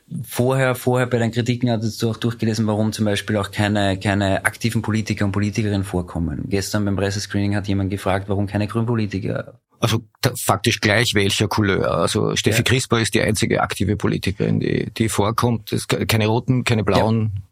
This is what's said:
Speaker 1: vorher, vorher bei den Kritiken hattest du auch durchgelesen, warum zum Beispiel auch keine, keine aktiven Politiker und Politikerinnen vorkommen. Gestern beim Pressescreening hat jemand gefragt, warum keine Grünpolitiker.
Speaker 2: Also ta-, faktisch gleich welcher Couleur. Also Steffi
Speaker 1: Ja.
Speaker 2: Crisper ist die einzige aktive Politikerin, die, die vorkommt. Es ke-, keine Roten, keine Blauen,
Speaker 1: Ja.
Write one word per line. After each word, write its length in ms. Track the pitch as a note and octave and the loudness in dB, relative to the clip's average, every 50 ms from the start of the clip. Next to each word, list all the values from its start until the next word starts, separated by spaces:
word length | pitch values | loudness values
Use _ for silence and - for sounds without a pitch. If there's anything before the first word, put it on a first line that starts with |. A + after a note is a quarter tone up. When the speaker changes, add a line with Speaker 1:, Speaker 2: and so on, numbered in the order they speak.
| - - - - A#2+ | -16 -12 -10 -10 -10
Speaker 1:
vorher, 520 | - - - A#2+ B2+ C3 C3+ C3 B2+ B2 | -6 -2 0 0 2 2 2 2 2 2
vorher 320 | - - B2+ B2 B2 B2+ | 0 0 0 2 2 2
bei 120 | A#2+ B2+ A#2 | 2 2 0
den 140 | A#2 A#2 A2 | 0 0 0
Kritiken 380 | B2 A#2 A#2+ B2 A#2+ B2 B2 | 0 0 0 0 0 0 0
hattest 320 | A#2 A2 A2+ A2 G#2 - A#2 | 0 0 0 -2 -4 -2 -2
du 80 | A2+ | -2
auch 60 | A2+ | -2
durchgelesen, 500 | - - A#2 A2+ - - A2+ A2 A2 A2 | -2 -2 -2 -2 -2 -2 0 0 0 0
warum 260 | G#2+ G#2+ G#2 G#2+ A2 G#2 | 0 2 2 0 0 0
zum 120 | - A2 | 0 0
Beispiel 320 | G#2 G2+ G2 F#2+ - G#2+ | 0 0 0 0 0 0
auch 140 | G#2 F#2+ - | 0 -2 -2
keine, 480 | - - G#2 G2+ G#2 G#2 G2+ G2 G2 F#2+ | -2 0 0 2 2 2 2 2 0 0
keine 460 | - G#2+ G2 G2 G#2 F#2+ F#2+ - - | 0 0 0 2 2 2 0 0 0
aktiven 340 | A2 - - - A#2 - A2+ | -2 -2 -2 -2 -2 0 -2
Politiker 460 | G2+ - G#2+ A2 G#2 - G#2+ - G#2 | 0 0 -2 -2 -2 -2 -2 -2 -2
und 60 | G2+ G2 | 0 0
Politikerinnen 520 | G#2 G#2 G#2 G2+ - A2 G#2 G2+ G2 F#2+ | 0 -2 -2 0 -2 -2 0 0 -2 -2
vorkommen. 600 | G2 - F2+ F2 - - E2+ E2+ D#2 D2+ - - - | -2 -2 -4 -4 -4 -4 -4 -2 -2 -2 -4 -4 -2
Gestern 360 | - G2 F#2+ - - G#2 G#2 | -2 -2 -2 -2 -2 -2 0
beim 100 | G2+ G2+ | 0 0
Pressescreening 580 | F#2+ G2 G2 G2+ G#2 G2+ - - G2+ G2+ G2+ G2+ | 0 0 0 -2 -2 -4 -4 -2 0 0 0 0
hat 120 | G#2 G2 G2+ | 0 0 0
jemand 220 | G2 G2 G2 F#2+ | 0 0 0 0
gefragt, 380 | G2+ G2 - G2 F#2 G2 G2 G#2 | -2 -2 -2 0 0 0 0 -2
warum 180 | G2+ G2 G2+ | -2 -2 -2
keine 220 | F#2 G2 G2+ G#2 G#2 | 0 -2 -2 -2 -2
Grünpolitiker. 920 | - A#2 A2+ A#2 A#2+ A2+ G#2+ F#2+ F#2+ F#2+ G2+ G#2 A2+ A#2+ - - - - _ _ _ _ | -2 -2 0 0 0 0 -2 -2 -4 -4 -4 -4 -4 -6 -6 -10 -14 -20 _ _ _ _
Speaker 2:
Also 220 | - A2 A2 A2+ A2+ - _ _ | 0 0 0 0 -2 -6 _ _
ta-, 120 | - A#2+ A2+ | -2 -2 -2
faktisch 440 | - - - G#2+ F#2+ - A#2 G#2 - | 0 0 2 2 2 2 0 -2 0
gleich 340 | - A2 G2+ A2 A#2+ - - | 2 2 4 4 2 2 2
welcher 340 | G#2+ G2 G2 - - A2 G2 | 2 2 2 2 0 0 0
Couleur. 420 | - - G#2 G2 F#2 E2+ - - | 0 0 0 2 2 0 0 0
Also 460 | - D#2+ F2 - - G#2 G#2+ G#2 G#2 | 0 0 0 0 0 0 0 0 0
Steffi 220 | - - A#2 G#2+ A#2 | 0 2 2 2 2
Speaker 1:
Ja. 60 | - | 2
Speaker 2:
Crisper 360 | - A#2 C3+ - - A#2+ A2+ | 2 2 0 0 2 2 2
ist 140 | A2 - - | 2 2 2
die 60 | A2 | 2
einzige 400 | G#2 - A2 - A#2 - G#2 - | 2 2 0 0 0 0 0 0
aktive 360 | - - - - G2 F#2+ G#2 | 0 -2 -2 -2 -2 -2 0
Politikerin, 640 | G2 - G#2+ A2 G2+ - - G2+ - - - - A2 | 0 0 -2 -2 -2 -2 -4 -4 -2 0 0 0 0
die, 300 | - - - - - - - | 0 0 0 -2 -2 -2 -2
die 160 | - A2+ A2 | -2 -2 0
vorkommt. 640 | - - G2+ G#2 A#2+ - - B2 A#2 G#2+ - - A#2 | 2 2 2 2 2 2 0 0 0 -2 -4 -4 -4
Es 160 | A2 - - | -4 -2 -2
ke-, 180 | - - G#2 | -2 -2 0
keine 200 | - - A2 G#2+ | 2 2 2 4
Roten, 380 | G#2+ A2 B2 - - B2+ B2+ A#2 | 2 2 2 2 2 0 2 2
keine 200 | - B2 G2+ F2+ | 2 0 2 2
Blauen, 480 | G#2 G2 - G2+ A2 A2+ A2+ A2 G#2+ G2 | 2 4 4 4 4 2 2 0 0 -2
Speaker 1:
Ja. 80 | - - - | -6 -8 -12